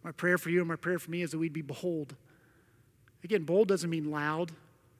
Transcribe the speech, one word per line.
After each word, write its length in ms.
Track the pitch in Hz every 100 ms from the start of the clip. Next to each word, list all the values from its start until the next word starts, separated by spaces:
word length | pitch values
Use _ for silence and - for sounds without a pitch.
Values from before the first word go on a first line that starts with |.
My 80 | 165
prayer 260 | - 175 180
for 120 | 165
you 100 | 175
and 80 | 170
my 80 | 160
prayer 240 | 170 180
for 100 | -
me 120 | 170
is 100 | 170
that 60 | 156
we'd 160 | 165
be 80 | 156
bold. 560 | 151 135 180 165 139 - _ _ _ _ _ _ _ _ _ _
Again, 200 | 170 202
bold 260 | 156 180 214
doesn't 200 | 190 170
mean 220 | 165 151
loud, 400 | 151 147 156 175 160 _ _ _